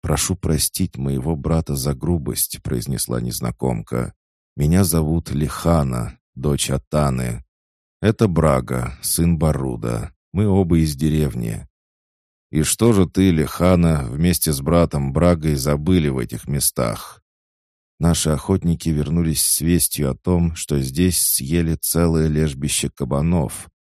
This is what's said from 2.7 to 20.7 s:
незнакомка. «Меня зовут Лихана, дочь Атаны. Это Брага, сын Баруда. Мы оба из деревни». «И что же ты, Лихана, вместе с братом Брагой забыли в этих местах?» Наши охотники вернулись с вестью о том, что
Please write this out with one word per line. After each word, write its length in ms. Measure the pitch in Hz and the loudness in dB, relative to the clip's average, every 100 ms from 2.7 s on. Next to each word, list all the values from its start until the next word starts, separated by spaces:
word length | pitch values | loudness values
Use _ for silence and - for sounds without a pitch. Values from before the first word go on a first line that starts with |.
| 62 60 62 - 60 | -4 -4 -6 -4 -4
незнакомка. 920 | 58 57 60 - 65 58 53 58 62 - _ _ _ - | -4 -4 -6 -2 -2 -2 -4 -6 -6 -10 _ _ _ -2
«Меня 280 | 73 87 | 2 4
зовут 480 | 92 82 78 82 - | 4 2 2 0 -2
Лихана, 880 | 69 73 - 82 82 69 62 57 - _ - | -4 -2 -2 2 2 2 -2 -6 -10 _ -6
дочь 340 | 69 71 - | -2 -2 -2
Атаны. 760 | 67 - 76 73 64 62 58 - _ _ _ _ _ 98 | -4 -2 0 0 0 -4 -8 -12 _ _ _ _ _ 0
Это 220 | 110 110 | 2 2
Брага, 720 | 80 78 65 60 64 64 67 | 4 4 2 0 -4 -6 -8
сын 380 | - - 85 82 | -6 0 2 2
Баруда. 720 | 78 73 67 60 57 58 - _ _ | 2 0 -4 -6 -6 -6 -8 _ _
Мы 160 | 87 104 | -2 2
оба 300 | 98 90 85 | 2 4 2
из 180 | 80 71 | 2 0
деревни». 720 | 78 78 73 58 57 53 62 _ _ _ _ _ _ _ _ | 0 0 -2 -4 -8 -8 -12 _ _ _ _ _ _ _ _
«И 100 | 78 | -2
что 320 | 76 - 113 | 0 2 4
же 160 | 104 87 | 4 4
ты, 220 | - 95 | 4 4
Лихана, 720 | 82 71 - 90 92 85 76 64 | 4 0 2 4 4 4 2 -2
вместе 460 | 67 85 82 - | 0 0 2 0
с 80 | 71 | -2
братом 500 | 69 87 82 76 69 | 2 2 2 0 -2
Брагой 440 | 69 87 85 78 73 | 2 2 2 0 -2
забыли 540 | 69 73 76 92 76 | 0 -2 2 2 2
в 100 | 65 | -2
этих 280 | 58 60 - | -6 -8 -6
местах?» 760 | 71 - - 60 52 - - _ _ _ _ _ _ _ _ | -4 -2 -2 -4 -4 -12 -20 _ _ _ _ _ _ _ _
Наши 300 | 82 80 78 | 2 2 0
охотники 600 | 76 - 95 85 80 82 | -2 0 0 2 0 0
вернулись 540 | 76 71 82 82 76 | -2 0 0 0 0
с 160 | - - | 0 0
вестью 520 | 82 85 - - 71 | 2 2 0 -2 -2
о 40 | - | -2
том, 380 | - 87 85 | 0 2 2
что 260 | 80 - | -2 -4